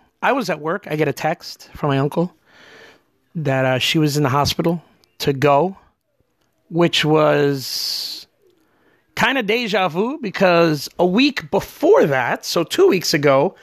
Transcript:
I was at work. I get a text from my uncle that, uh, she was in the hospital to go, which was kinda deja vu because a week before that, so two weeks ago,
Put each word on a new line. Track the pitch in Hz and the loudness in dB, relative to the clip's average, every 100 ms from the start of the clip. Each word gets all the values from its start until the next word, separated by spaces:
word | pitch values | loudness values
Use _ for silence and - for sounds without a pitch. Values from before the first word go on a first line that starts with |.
| _ _ | _ _
I | 196 | -2
was | 269 185 | -2 -4
at | 151 | -6
work. | 156 196 - | -6 -6 -6
I | |
get | 151 147 | -2 -2
a | |
text | - 156 170 - - - | -2 -4 -4 -10 -20 -20
from | - 147 | -6 -2
my | 135 | 0
uncle | 143 - 180 - _ _ - - - _ _ _ _ | 0 -2 -4 -6 _ _ -20 -20 -20 _ _ _ _
that, | 170 139 131 | -6 -2 0
uh, | 131 127 | 0 0
she | - 165 | 0 0
was | 151 143 | 0 0
in | |
the | 139 | 0
hospital | 143 139 - 165 170 - _ _ _ | 0 0 -2 -2 -4 -8 _ _ _
to | 147 | -4
go, | 135 143 143 180 196 _ _ _ _ _ _ _ _ _ | 2 2 4 2 -4 _ _ _ _ _ _ _ _ _
which | 160 131 - | 0 0 2
was | 151 156 151 147 143 139 120 - - - - - - _ _ _ _ _ _ _ _ - | 2 2 4 2 0 -2 -6 -8 -8 -8 -10 -12 -18 _ _ _ _ _ _ _ _ -2
kinda | 220 269 | 0 0
deja | 196 233 226 202 185 | -2 -2 -2 0 0
vu | 165 233 311 | -2 -4 -6
because | 214 - 185 170 165 147 - - | -10 0 2 4 4 0 -6 -2
a | 180 | 0
week | 196 285 - 156 | 2 2 0 -4
before | 196 - - 311 466 170 | -4 -4 -2 4 4 4
that, | 131 120 214 | 0 -2 -4
so | - 175 | -4 -4
two | 165 - 381 | -2 2 2
weeks | 185 - | 2 0
ago, | 160 143 135 175 - | 0 2 2 2 -4